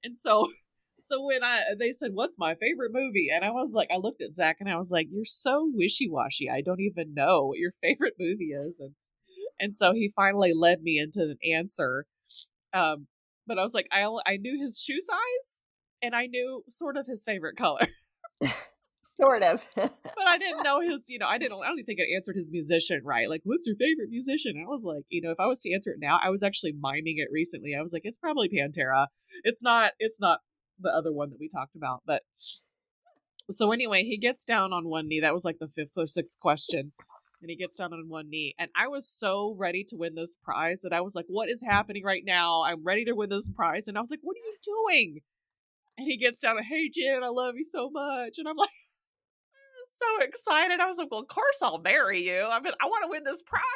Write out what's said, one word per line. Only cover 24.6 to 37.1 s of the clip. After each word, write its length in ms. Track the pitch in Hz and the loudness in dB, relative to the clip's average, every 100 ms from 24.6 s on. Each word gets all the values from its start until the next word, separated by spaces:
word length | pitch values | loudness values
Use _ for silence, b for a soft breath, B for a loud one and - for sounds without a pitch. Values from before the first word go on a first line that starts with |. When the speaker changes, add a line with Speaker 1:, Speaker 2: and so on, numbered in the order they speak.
Speaker 1:
I 60 | 175 | -6
was 140 | 277 | -6
like, 200 | 214 151 143 | -4 -6 -4
you 140 | 175 | -4
know, 80 | 165 | -2
if 80 | 165 | 0
I 60 | 196 | 2
was 160 | - | 2
to 100 | 208 | 0
answer 180 | 185 214 | -2 -2
it 60 | - | -4
now, 180 | 147 165 | 2 4
I 60 | 185 | 4
was 140 | 196 | 2
actually 300 | 202 202 - | 0 0 -4
miming 420 | 147 143 139 156 156 | -2 -4 -2 -4 -2
it 100 | 147 | -2
recently. 420 | 151 170 156 143 143 | -2 -2 -4 -6 -6
I 20 | |
was 120 | 165 | -4
like, 100 | 165 | -6
"It's 140 | 196 240 | -8 -6
probably 300 | 339 302 196 | -4 0 0
Pantera. 560 | 202 143 151 131 135 143 _ B B | 0 -2 -2 0 2 2 _ B B
It's 180 | - 226 | -2 0
not, 300 | 240 233 214 - | 4 4 4 2
it's 220 | 220 214 | -4 0
not 200 | 196 165 _ _ _ _ | 4 2 _ _ _ _
the 120 | 185 | 0
other 200 | 151 160 | 0 0
one 180 | 147 147 | -2 -4
that 80 | 131 | -6
we 80 | 156 | -10
talked 260 | 160 135 | -8 -10
about." 260 | 165 147 127 - | -8 -6 -6 -2
But 160 | 147 - _ B B B _ _ _ _ _ _ _ - | -2 -2 _ B B B _ _ _ _ _ _ _ -4
so 220 | 190 214 | 0 2
anyway, 300 | 233 240 196 | 2 2 2
he 140 | 220 220 | 2 0
gets 260 | 240 254 | 0 -2
down 280 | - 226 190 | 0 2 2
on 140 | 180 165 | 0 -2
one 200 | 160 156 | -4 -2
knee. 120 | 156 | 0
That 120 | 156 | 2
was, 120 | 165 | 2
like, 120 | 175 160 | -2 -4
the 100 | 156 | -8
fifth 240 | - 147 - | -8 -8 -4
or 100 | 160 | -2
sixth 320 | - - - | -2 -4 -2
question. 520 | - 151 - 170 143 _ - | 0 0 0 -4 -6 _ -20